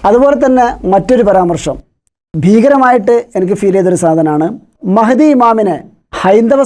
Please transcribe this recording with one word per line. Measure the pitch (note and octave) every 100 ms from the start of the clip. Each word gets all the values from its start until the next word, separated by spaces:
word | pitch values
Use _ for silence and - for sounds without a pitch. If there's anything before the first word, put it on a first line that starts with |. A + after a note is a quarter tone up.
| G3
അതുപോലെ | A#3 C#4 C#4+ C4+
തന്നെ | B3+ A#3+ - F3+
മറ്റൊരു | G3 F#3+ B3 G#3
പരാമർശം | F#3+ F3 E3 D#3 C3 - _ _ _ _
ഭീകരമായിട്ട് | D#3+ E3+ A3 B3+ C#4 B3+ B3 G3+ A#3 A#3 -
എനിക്ക് | F#3 G#3
ഫീൽ | G3+ F#3+
ചെയ്തൊരു | F3+ F3+ F3
സാധനമാണ്. | D#3+ D#3 D3+ E3 A#3 _ _ G3 G3+
മഹ്ദി | A3 B3+ D4+ C4+
ഇമാമിനെ | A#3 A3 G3+ D3+ - _ _ -
ഹൈന്ദവ | F#3 G#3 A3+ C4+